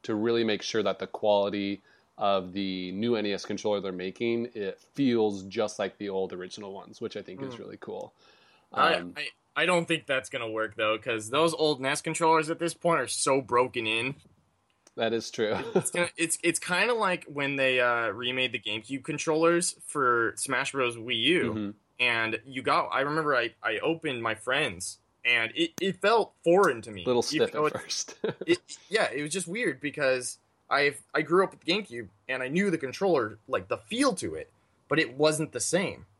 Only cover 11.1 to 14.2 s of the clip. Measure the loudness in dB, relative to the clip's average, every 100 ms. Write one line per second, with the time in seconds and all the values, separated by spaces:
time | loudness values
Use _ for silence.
11.1 | -4 0 4 4 4 0 2 -2 -2 -2
12.1 | 2 4 4 4 -2 -2 0 2 2 0
13.1 | -2 2 2 4 2 4 0 0 0 -2
14.1 | -6